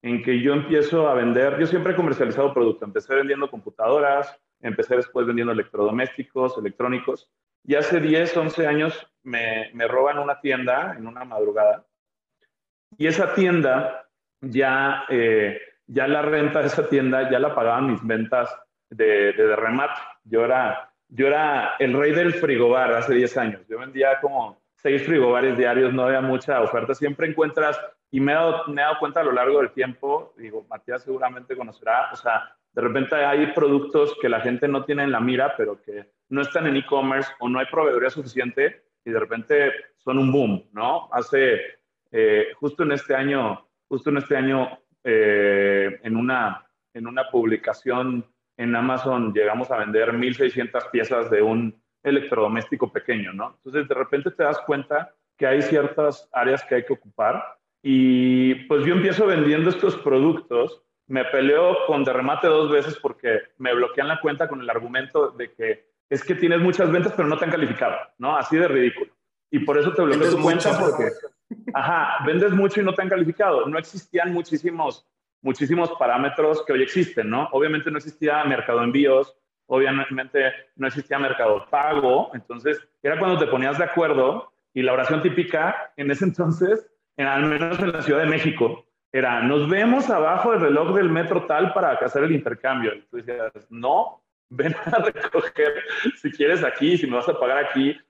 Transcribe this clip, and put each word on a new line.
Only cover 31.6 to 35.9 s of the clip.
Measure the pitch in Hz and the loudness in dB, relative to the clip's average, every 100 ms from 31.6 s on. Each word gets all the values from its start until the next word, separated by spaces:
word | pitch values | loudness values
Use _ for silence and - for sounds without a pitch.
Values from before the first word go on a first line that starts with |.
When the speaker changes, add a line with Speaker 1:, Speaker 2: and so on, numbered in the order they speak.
| 117 - 110 117 135 | -12 -10 -2 0 0
Speaker 1:
o | - | -4
sea, | 120 110 - _ _ | -2 -2 -4 _ _
de | - | -4
repente | 117 123 135 151 | -2 -2 -2 0
hay | 143 143 151 | 2 2 0
productos | 170 147 143 143 156 147 - | 2 2 2 0 0 0 0
que | 127 | -2
la | 113 | 0
gente | 123 123 143 | -2 -2 -2
no | 139 | -2
tiene | 135 143 | -2 -2
en | 139 | 0
la | 123 | 0
mira, | 120 127 135 - | 0 0 0 0
pero | 107 101 | -4 -4
que | - | -12